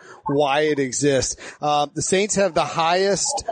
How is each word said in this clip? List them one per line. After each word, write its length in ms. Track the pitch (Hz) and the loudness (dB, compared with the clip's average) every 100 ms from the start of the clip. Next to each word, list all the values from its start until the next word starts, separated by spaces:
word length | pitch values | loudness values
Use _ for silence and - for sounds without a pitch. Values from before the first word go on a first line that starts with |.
| - - - | -8 -12 -2
why 360 | 143 143 143 | 0 2 2
it 180 | 156 143 | 2 0
exists. 560 | 131 113 143 131 - - - - | -2 0 2 2 0 -6 -14 -6
Uh, 260 | 147 147 147 | 0 0 0
the 80 | 147 | -4
Saints 340 | - 185 202 196 | -2 0 0 0
have 200 | 196 165 | 0 0
the 100 | 143 | -2
highest 800 | 160 160 185 196 190 - - - | 0 2 2 2 0 -2 -6 -6